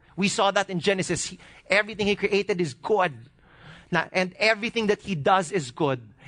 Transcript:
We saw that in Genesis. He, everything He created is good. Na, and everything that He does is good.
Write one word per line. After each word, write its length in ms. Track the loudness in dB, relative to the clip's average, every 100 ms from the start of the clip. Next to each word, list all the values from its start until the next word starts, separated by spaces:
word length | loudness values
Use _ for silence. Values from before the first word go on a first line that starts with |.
| _ -2
We 100 | -2
saw 220 | 2 2
that 200 | 2 0
in 120 | -2
Genesis. 480 | 0 0 -2 -4 -6
He, 100 | -12 -20 -20 0
everything 380 | 0 0 -2 0
He 100 | 0
created 420 | 0 0 0 -2
is 140 | -2
good. 400 | -4 0 2 2 -2 -18 _ _ -20 -20 -20 -4
Na, 180 | -2 0
and 220 | -2 -2 0
everything 480 | 0 2 -2 0 0
that 180 | 0 -2
He 80 |
does 380 | -2 4 2 2
is 160 | -4 -6
good. 320 | -2 0 0 -6 -20